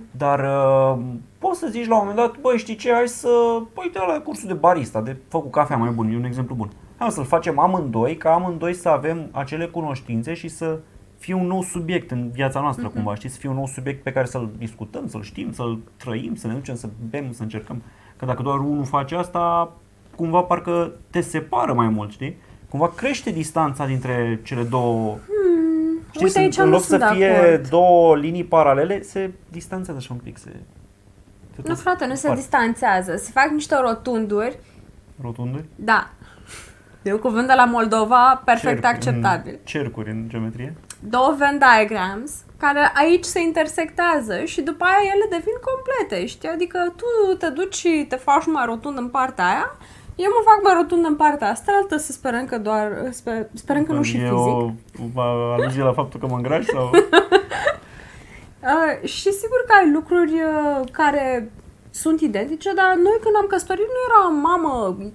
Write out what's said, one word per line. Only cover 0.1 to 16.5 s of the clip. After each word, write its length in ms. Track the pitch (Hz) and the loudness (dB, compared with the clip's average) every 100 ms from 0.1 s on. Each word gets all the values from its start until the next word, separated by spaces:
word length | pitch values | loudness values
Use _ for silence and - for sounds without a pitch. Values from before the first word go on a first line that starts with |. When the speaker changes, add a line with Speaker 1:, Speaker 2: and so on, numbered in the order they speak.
Speaker 1:
Dar, 300 | 127 143 139 | -4 0 0
uh, 580 | 139 139 135 135 135 123 127 117 - _ | 0 2 4 4 4 0 -4 -10 -16 _
poți 200 | 381 349 | -4 -4
să 80 | 320 | -6
zici 200 | 226 226 | -6 0
la 80 | |
un 120 | 220 202 | 2 2
moment 120 | 208 233 | 0 0
dat: 140 | 226 | 0
„Băi, 180 | 254 240 | 0 0
știi 180 | 233 214 | -2 -4
ce, 160 | 247 | 0
hai 160 | 233 247 | 2 0
să... 200 | 240 240 240 233 233 226 | -2 2 4 4 0 -6
Păi, 120 | - | -10
uite, 140 | 359 381 | -8 -4
ăla 120 | 370 | -2
e 40 | 311 | -2
cursul 300 | - - 190 | -6 -10 -8
de 60 | |
barista, 460 | 160 165 175 127 110 | 2 2 2 0 -6
de 160 | 117 135 - | -6 -10 -6
făcut 220 | 165 147 | -6 -2
cafea 260 | 151 139 131 | 0 0 0
mai 140 | 117 | 0
bun, 200 | 117 110 | 0 -2
e 40 | 117 | -2
un 80 | |
exemplu 300 | 123 127 127 | -4 -6 -6
bun. 160 | 120 104 - - - | -6 -8 -12 -20 -6
Hai 120 | 233 | -4
să-l 140 | 160 | -4
facem 340 | 131 165 170 143 | 0 0 0 0
amândoi, 580 | 180 185 139 113 123 165 | 0 0 -2 0 -2 0
ca 160 | 160 | 2
amândoi 420 | 170 180 165 170 | 2 0 -4 -4
să 140 | 180 170 | -2 0
avem 400 | 143 151 165 151 | 0 0 -6 -8
acele 340 | 135 135 156 165 | -8 -8 -6 -6
cunoștințe 680 | 170 156 135 120 113 123 | -6 -6 -8 -6 -6 -6
și 140 | 165 165 | -8 -10
să 300 | - 165 160 - - - _ | -8 -6 -6 -10 -20 -20 _
fie 160 | - | -4
un 120 | 185 180 | -2 -2
nou 160 | 185 | -2
subiect 480 | 180 175 165 175 - | -4 -6 -4 -4 -4
în 200 | 123 120 | -6 -6
viața 300 | 123 135 139 | -4 -2 -2
noastră, 240 | 147 135 | -4 -4
Speaker 2:
Mhm. 100 | 110 | -6
Speaker 1:
cumva, 200 | 113 104 | -6 -4
știi? 140 | 104 131 | -6 -10
Să 100 | - | -10
fie 100 | 139 | -6
un 60 | |
nou 120 | 135 135 | -6 -6
subiect 360 | 135 135 139 | -8 -8 -8
pe 100 | 135 | -4
care 140 | 135 123 | -4 -4
să-l 240 | 131 113 117 | -6 -8 -10
discutăm, 500 | 113 - 107 - 269 | -12 -12 -14 -10 -10
să-l 140 | 113 | -12
știm, 300 | 101 - - | -12 -10 -10
să-l 260 | - 120 113 - - | -8 -6 -8 -12 -16
trăim, 380 | 123 113 151 | -10 -8 -8
să 120 | - | -8
ne 60 | 110 | -8